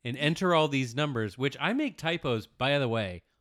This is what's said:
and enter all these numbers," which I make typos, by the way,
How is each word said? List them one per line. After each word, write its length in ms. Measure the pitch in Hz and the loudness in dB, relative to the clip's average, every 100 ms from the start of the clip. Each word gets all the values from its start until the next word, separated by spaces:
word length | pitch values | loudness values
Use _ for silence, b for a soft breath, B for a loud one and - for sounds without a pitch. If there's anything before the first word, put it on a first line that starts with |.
and 120 | 120 127 | -8 -2
enter 360 | 147 160 185 | 0 2 4
all 140 | 165 156 | 4 4
these 280 | 139 123 120 | 2 0 -2
numbers," 400 | 151 120 107 127 | -2 -2 -4 -2
which 200 | 139 - | -2 -2
I 140 | 156 | -2
make 240 | 254 294 - | 0 -2 -4
typos, 480 | 160 170 143 113 - | -4 -2 -2 -2 -4
by 300 | - 131 143 | -4 0 2
the 80 | 127 | 2
way, 360 | 113 98 87 - _ | 0 -2 -6 -16 _